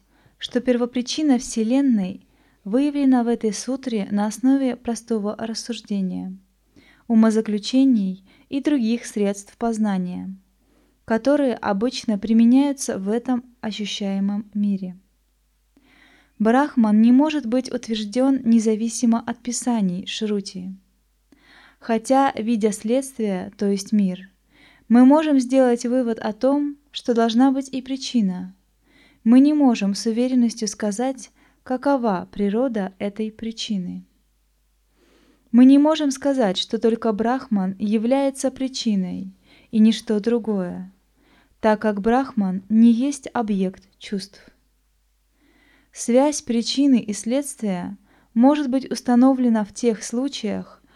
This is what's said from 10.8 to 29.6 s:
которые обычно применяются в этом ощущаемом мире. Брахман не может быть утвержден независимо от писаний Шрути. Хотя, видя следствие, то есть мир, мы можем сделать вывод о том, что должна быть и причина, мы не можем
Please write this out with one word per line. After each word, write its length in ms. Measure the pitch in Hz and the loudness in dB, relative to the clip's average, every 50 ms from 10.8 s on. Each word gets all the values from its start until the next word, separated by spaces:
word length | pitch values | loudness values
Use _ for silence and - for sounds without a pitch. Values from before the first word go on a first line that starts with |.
| _ _ _ _ _ | _ _ _ _ _
которые 480 | - 226 226 226 262 294 294 277 254 220 | -4 -4 0 2 2 2 2 2 0 -2
обычно 640 | - - - 202 196 220 262 - - - - 214 196 | -2 -2 -2 -2 -2 -2 -4 -4 -4 -4 -4 -4 -4
применяются 800 | - 208 226 226 233 233 247 269 285 285 269 277 - - - 196 | -2 2 4 6 6 6 6 6 4 2 0 -4 -6 -6 -6 -6
в 100 | 190 202 | -4 -4
этом 360 | 220 240 240 254 254 240 247 - _ _ | -4 -4 -2 -2 -4 -4 -4 -10 _ _
ощущаемом 920 | - 220 196 202 208 196 - - 208 196 196 196 196 202 202 208 226 - - | -10 -10 -8 -8 -8 -8 -8 -6 -6 -4 -4 -2 -2 -2 -4 -6 -8 -8 -4
мире. 440 | 208 202 202 196 190 190 180 180 - _ _ _ _ _ _ _ _ _ _ _ _ _ _ _ _ _ _ _ _ _ _ _ _ _ _ _ _ | -2 -2 -2 -2 -2 -6 -10 -12 -16 _ _ _ _ _ _ _ _ _ _ _ _ _ _ _ _ _ _ _ _ _ _ _ _ _ _ _ _
Брахман 640 | 208 220 233 262 294 294 - 254 220 214 208 214 | 0 2 2 2 2 0 0 0 2 4 4 4
не 120 | 226 240 247 | 6 6 6
может 340 | 262 302 311 302 294 240 | 6 4 2 0 -4 -4
быть 260 | 220 233 262 254 - - | -2 -2 -2 -2 -4 -8
утвержден 680 | 240 - 220 226 214 214 208 202 247 262 269 269 262 262 | -8 -6 -6 -6 -6 -6 -4 -2 0 0 2 0 0 2
независимо 760 | 226 226 233 208 226 220 214 226 233 226 - 247 233 226 226 | 2 2 4 4 2 0 -2 -4 -6 -4 -2 0 0 0 0
от 180 | - - 233 - | -2 -6 -10 -8
писаний 680 | _ 247 233 - - 247 233 226 196 185 175 180 - | _ -8 -8 -6 -4 -2 -2 0 0 -2 -2 -4 -8
Шрути. 680 | - - - 220 208 208 202 196 - - 185 180 190 190 - _ _ _ _ _ _ _ _ _ _ _ _ _ _ _ - _ _ _ _ | -10 -8 -8 -4 -4 -4 -4 -6 -8 -12 -12 -12 -12 -14 -16 _ _ _ _ _ _ _ _ _ _ _ _ _ _ _ -20 _ _ _ _
Хотя, 540 | - - 226 220 226 - 262 269 277 269 - | -6 -4 -4 -4 0 2 2 2 2 2 0
видя 380 | - 214 226 240 214 202 214 202 | -4 -2 -2 -2 0 0 -2 -2
следствие, 800 | - - 214 240 269 269 269 - - 220 208 190 180 190 202 - | -2 -4 -2 -2 -2 -2 -4 -8 -6 -4 -4 -4 -4 -6 -10 -8
то 100 | - 208 | -4 -2
есть 260 | 202 202 196 196 - 220 | -2 -2 -2 -4 -2 0
мир, 380 | 208 202 185 180 180 190 - _ _ _ _ _ _ _ _ _ _ _ _ | 0 0 0 -2 -6 -12 -20 _ _ _ _ _ _ _ _ _ _ _ _
мы 160 | 220 240 254 | 6 8 8
можем 340 | 262 285 311 320 311 285 269 | 8 8 6 4 4 2 2
сделать 480 | 247 240 262 269 262 247 240 240 - | 2 2 4 4 4 4 2 0 -2
вывод 320 | 240 247 262 247 233 226 226 | -2 -2 -2 -2 -2 -4 -4
о 140 | - 220 214 | -6 -8 -6
том, 440 | - - 262 277 294 294 294 285 - _ _ | -2 0 0 0 0 -2 -4 -6 -10 _ _
что 240 | - - - - 240 | -16 -8 -4 -2 0
должна 380 | 226 226 233 220 233 262 277 262 | 2 2 2 4 4 4 4 2
быть 160 | 277 269 - | 0 -4 -6
и 140 | - 262 254 | -10 -10 -8
причина, 720 | 262 269 269 - - - 240 208 185 180 180 185 185 - _ _ _ _ _ _ _ _ _ _ _ _ _ _ | -8 -10 -8 -8 -4 -2 0 0 0 -2 -4 -10 -12 -16 _ _ _ _ _ _ _ _ _ _ _ _ _ _
мы 160 | 220 240 262 | 4 6 6
не 160 | 277 294 302 | 6 6 4
можем 400 | 302 | 4